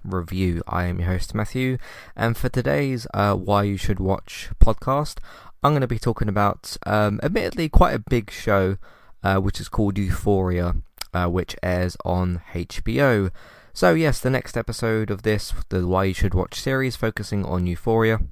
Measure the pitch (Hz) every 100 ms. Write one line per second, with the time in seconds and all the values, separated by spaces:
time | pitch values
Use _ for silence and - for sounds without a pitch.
0 | 98 92 85 92 92 85 - 90 87 90
1 | 87 92 - 107 104 127 127 127 - -
2 | - - 113 117 127 127 127 143 143 123
3 | 117 101 101 98 92 101 101 98 - 95
4 | 95 98 - - - - 113 110 - 139
5 | 151 - - - - - 143 147 127 117
6 | - 110 107 101 101 - - - - 107
7 | 104 107 147 214 87 - 160 - 180 113
8 | - 120 107 - - 98 92 98 - -
9 | - - 98 95 92 - - - 101 95
10 | 95 - - 98 92 87 87 87 - -
11 | - 92 87 87 87 - 90 90 90 -
12 | 87 90 90 87 - 85 87 - - 120
13 | 139 110 95 - - - - - 180 160
14 | 156 120 131 131 - 117 113 113 117 110
15 | 107 98 107 107 - - - 92 90 92
16 | 95 90 98 92 92 - - 135 131 -
17 | 110 - 104 101 - 90 87 87 - 113
18 | 113 113 -